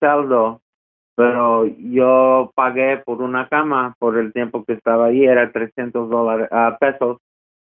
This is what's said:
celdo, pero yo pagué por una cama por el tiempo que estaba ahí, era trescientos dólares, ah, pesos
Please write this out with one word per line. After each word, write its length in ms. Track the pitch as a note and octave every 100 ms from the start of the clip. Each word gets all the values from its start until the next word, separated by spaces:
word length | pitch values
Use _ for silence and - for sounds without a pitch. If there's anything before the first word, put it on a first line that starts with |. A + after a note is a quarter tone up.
celdo, 600 | D3+ D3 C#3+ B2 A2+ A#2 _ _ _ _ _ -
pero 500 | A#2+ B2 A#2+ A#2 A2+
yo 840 | - A#2+ B2+ B2+ C3 C3 C3 B2+
pagué 480 | - B2+ B2 C3 C3+
por 160 | C3+ A#2
una 260 | B2+ B2+ C3
cama 440 | D3+ D#3 C3+ B2 A#2+
por 180 | A#2 A2+
el 160 | A2
tiempo 320 | A#2+ A#2+ A#2+
que 80 | G#2
estaba 360 | A2+ - A2+ A#2
ahí, 180 | B2+ C3+
era 260 | B2+ A#2
trescientos 560 | A#2+ A2+ - A#2+ A#2+ A2+
dólares, 400 | A#2 A2+ A2 A2
ah, 280 | A2+ A#2 A2+
pesos 380 | C#3 C3+ B2 B2 _ _ _ _ _